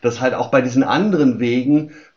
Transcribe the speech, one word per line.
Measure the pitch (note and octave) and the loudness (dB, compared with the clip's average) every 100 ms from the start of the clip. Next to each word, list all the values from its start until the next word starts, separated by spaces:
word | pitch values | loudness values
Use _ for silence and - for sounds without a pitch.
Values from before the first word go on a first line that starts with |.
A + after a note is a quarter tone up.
dass | A#2+ A#2 | -4 -2
halt | B2+ | -4
auch | - - | -2 0
bei | C3+ | 0
diesen | B2 B2+ | 2 0
anderen | C3+ C#3+ G#3 E3+ C3+ G#2+ | 0 0 0 2 2 2
Wegen | A#2+ B2 C3 D3+ D3+ - - | -2 0 2 0 0 -16 -20